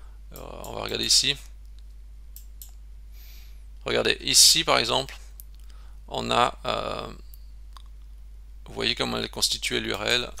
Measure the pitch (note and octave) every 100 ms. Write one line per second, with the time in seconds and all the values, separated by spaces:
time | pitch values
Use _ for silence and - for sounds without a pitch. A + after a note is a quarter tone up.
0 | - - - G1+ F2 F2 G2+ A2 G#2+ A2
1 | A2+ - B2 C#3 - - - - - -
2 | - - - - - - - - - -
3 | - - - - - - - - - A#2+
4 | A#2 A2 - B2+ - D#3 D#3+ C3 A#2 B2
5 | C3+ - - - - - - - - -
6 | - C3+ A#2 A#2+ A#2+ - B2+ A2 - G#2
7 | G#2+ - - - - - - - - -
8 | - - - - - - - A2 A#2 A#2+
9 | B2+ A#2 A2 - - A#2+ - B2 A2 G#2
10 | G#2+ B2 A#2+ -